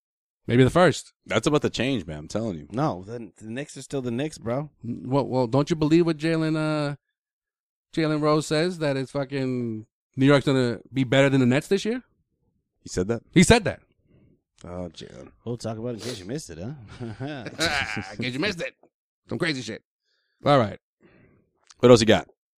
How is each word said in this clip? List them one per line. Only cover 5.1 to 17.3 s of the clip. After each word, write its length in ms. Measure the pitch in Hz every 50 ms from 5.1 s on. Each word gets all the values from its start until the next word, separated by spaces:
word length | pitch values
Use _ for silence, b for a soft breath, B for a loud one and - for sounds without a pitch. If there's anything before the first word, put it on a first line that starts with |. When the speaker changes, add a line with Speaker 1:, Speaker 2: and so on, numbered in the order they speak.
| 131 139 120
Speaker 1:
well, 200 | 101 120 131 127
don't 240 | 117 117 139 143 -
you 60 | 170
believe 300 | 151 156 147 160 170 170
what 100 | 170 160
Jalen, 400 | 147 151 165 165 160 160 156 160
uh, 400 | 156 156 156 156 151 147 143 143 - _ _ _ _ _ _ _ _ _ _ _ _ _ _ _ _ _ _ -
Jalen 260 | 170 160 151 156 151
Rose 280 | 151 151 151 156 147 -
says, 300 | 160 151 165 180 185 160
that 180 | 156 143 135
it's 160 | 135 131 120 -
fucking 720 | 143 139 131 139 139 131 127 127 123 120 117 110 110 107 - _ _ _ _ _
New 100 | 135 131
York's 200 | 139 147 139 -
gonna 340 | 151 135 131 127 120 113 - - - 117
be 120 | 135 135
better 240 | 113 135 135 139 139
than 100 | 135 135
the 60 | 127
Nets 220 | 120 120 147 - -
this 160 | 196 196 -
year? 180 | 214 240 254 - _ _ _ _ _ _ _ _ _ _ _ _ _ _ _ _
Speaker 2:
He 60 | -
said 180 | - 87 92 101
that? 140 | 117 - - _
Speaker 1:
He 140 | - 170 180
said 180 | - 220 240 190
that. 160 | 131 - - _ _ _ _ _ _ _ _ _ _ _ _ _ _ _ _ -
Speaker 2:
Oh, 240 | 87 87 90 90 85 -
Jalen. 380 | - - - - 64 67 - - _ _
Speaker 3:
We'll 120 | 113 123
talk 220 | 117 - 110 113 110
about 120 | 113 123
it 40 | 120
in 60 | 101
case 180 | 107 120 123 101
you 60 | 90
missed 260 | 92 131 160 - -
it, 80 | 80 78
huh? 140 | 90 120 151 143 107 92 - -
<laughs> 0 |
Speaker 1:
<laughs> 1120 | 123 113 110 - 127 147